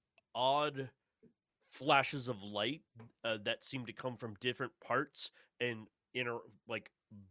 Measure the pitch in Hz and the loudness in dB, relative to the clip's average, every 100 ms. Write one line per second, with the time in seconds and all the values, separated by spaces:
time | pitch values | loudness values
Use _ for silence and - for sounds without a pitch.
0 | _ _ _ 113 127 143 147 139 131 - | _ _ _ 2 6 6 4 -2 -8 -10
1 | _ _ - _ _ _ - - 135 139 | _ _ -20 _ _ _ -16 -2 6 6
2 | 127 143 120 104 104 104 113 156 _ 117 | 6 0 -4 -4 -4 -2 -2 -2 _ -20
3 | 117 _ 117 110 110 110 - 131 117 - | -20 _ -2 -2 -2 -4 -4 -6 -6 -6
4 | 127 113 117 101 123 123 123 - - 123 | -6 -6 -8 -2 -2 0 -4 -6 0 0
5 | 147 - - - - - 123 110 110 _ | 0 -4 -6 -8 -14 -4 -4 -4 -10 _
6 | _ 123 120 117 120 104 - 110 - _ | _ -4 -2 -4 -8 -16 -6 -6 -6 _
7 | - 104 98 | -20 -20 -20